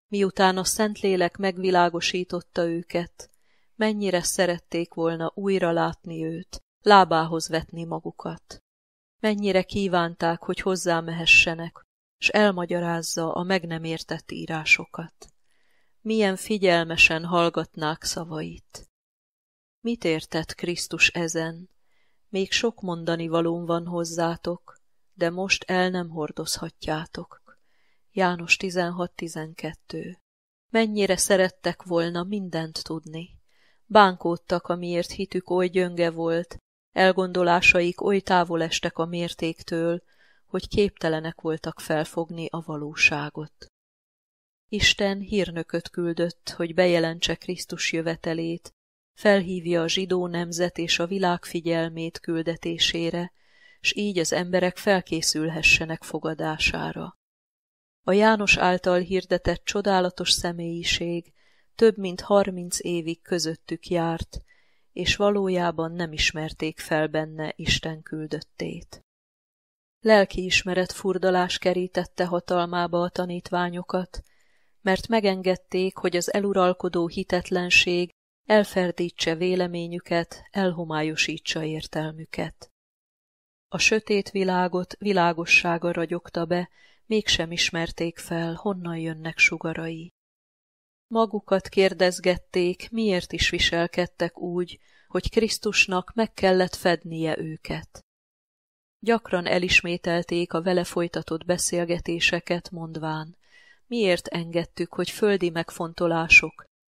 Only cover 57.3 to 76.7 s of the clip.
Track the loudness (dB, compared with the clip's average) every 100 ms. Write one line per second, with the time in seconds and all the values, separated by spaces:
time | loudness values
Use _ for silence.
57.3 | _ _ _ _ _ _ _ 2 6 6
58.3 | 6 4 4 4 2 2 2 2 -2 0
59.3 | 0 0 -2 -4 -2 2 2 2 0 0
60.3 | 0 0 -4 -6 -4 -2 -2 -2 -6 -8
61.3 | _ _ _ _ 4 4 4 -2 -6 2
62.3 | 4 4 -2 -6 -6 -2 -2 -2 -6 -4
63.3 | -2 -2 -6 -8 -8 -2 0 0 -2 -6
64.3 | -12 -16 _ _ _ _ -4 0 2 4
65.3 | 2 2 0 0 -2 -4 -4 -6 0 0
66.3 | 0 -6 -4 -6 -4 -2 0 2 0 -4
67.3 | -6 -8 -4 -2 -2 -2 -10 -10 -8 -6
68.3 | -8 -10 -10 -10 -10 -16 -20 _ _ _
69.3 | _ _ _ _ _ _ _ 6 6 6
70.3 | 0 0 0 0 0 0 -2 -2 0 2
71.3 | 2 2 0 0 0 -2 -4 -4 -2 -2
72.3 | -2 0 0 0 0 0 0 -2 -2 -4
73.3 | -6 -4 -2 -2 -4 -4 -4 -4 -10 -16
74.3 | _ _ _ _ _ 0 0 2 2 2
75.3 | 2 0 -2 _ -2 -2 -2 -2 0 0
76.3 | 0 0 2 2